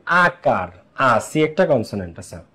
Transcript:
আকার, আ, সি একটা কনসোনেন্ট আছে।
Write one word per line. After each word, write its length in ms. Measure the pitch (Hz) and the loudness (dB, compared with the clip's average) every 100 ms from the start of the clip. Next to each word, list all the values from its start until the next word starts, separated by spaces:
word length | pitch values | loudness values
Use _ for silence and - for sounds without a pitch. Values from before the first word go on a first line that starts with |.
| - | -2
আকার, 600 | 175 175 - 143 107 90 - _ - | 2 2 0 -2 -2 -4 -12 _ -2
আ, 220 | 135 113 | 2 2
সি 240 | - 151 | 0 0
একটা 220 | 156 156 175 | 0 2 2
কনসোনেন্ট 540 | 135 107 104 87 82 | 2 0 -6 -10 -12
আছে। 160 | - 87 - | -18 -18 -20